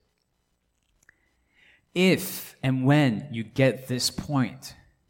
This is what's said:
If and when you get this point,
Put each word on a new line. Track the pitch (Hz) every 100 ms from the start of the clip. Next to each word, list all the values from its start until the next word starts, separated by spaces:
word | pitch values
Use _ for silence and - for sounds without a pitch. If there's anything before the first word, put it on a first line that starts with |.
| _ _ _ _ _ _ _ _ _ _ _ _ _ _ _ _ _ _ _
If | 175 185 151 - - - -
and | 135 131 131
when | 151 139 101 -
you | 113
get | 110 - 135 110 -
this | 123 -
point, | - - 139 110 67 - - _ _